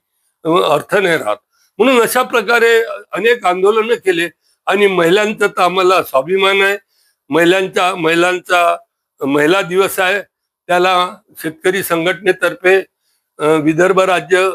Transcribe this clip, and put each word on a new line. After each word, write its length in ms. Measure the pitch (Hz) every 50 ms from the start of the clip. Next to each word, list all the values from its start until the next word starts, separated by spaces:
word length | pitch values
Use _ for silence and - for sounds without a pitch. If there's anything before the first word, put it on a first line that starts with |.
| _ _ _ _ _ _ _ _ -
अ, 40 | 160
अर्थ 480 | 165 185 180 160 147 151 - - -
नाही 220 | 202 196 175 160 139
राहत. 180 | 110 107 104 - _ _ _ _ _ _ _ -
म्हणून 220 | 220 269 262 240
अशा 220 | 226 - - 254
प्रकारे 600 | 254 - 247 240 202 196 240 233 226 233 233 226 226 - - - - _
अनेक 340 | - 175 202 233 247 - 196
आंदोलनं 480 | 180 180 185 185 202 226 220 214 233 233
केले 340 | - - 185 180 170 170 165 - _ _ _ _ _ _
आणि 200 | - 185 202 208
महिलांचा 600 | 196 185 175 165 165 180 214 208 214 214 214 208
तर 140 | 196 - 208
आम्हाला 420 | 185 175 180 190 180 185 190 170
स्वाभिमान 600 | - - - 135 139 160 190 190 196 196 196 196
आहे. 160 | 196 196 202 202 _ _ _ _ _ _ _ _ _ -
महिलांच्या, 680 | 139 160 170 170 185 190 190 185 190 208 180 180 196
महिलांचा 840 | 185 160 160 165 170 175 180 180 180 - - 180 175 170 170 170 170 - _ _ _ _ _ _ - 151
महिला 360 | 135 143 147 147 156 185 196
दिवस 360 | 190 165 180 190 196 180 - -
आहे, 240 | 185 180 202 196 175 _ _ _ _ _ _ _ _
त्याला 500 | - 175 180 180 185 185 180 180 185 214 - _ _ _ -
शेतकरी 440 | - 160 156 - - 185 190 196
संघटनेतर्फे, 1000 | 175 - 175 165 160 180 185 185 208 185 180 - 180 175 175 - 180 185 190 190 - - _ _ _ _ _ _ _ _ _ -
अ, 60 | 151
विदर्भ 560 | 151 160 160 143 156 160 156 180 190 190 190
राज्य 500 | 190 185 180 170 156 156 185 185 190 190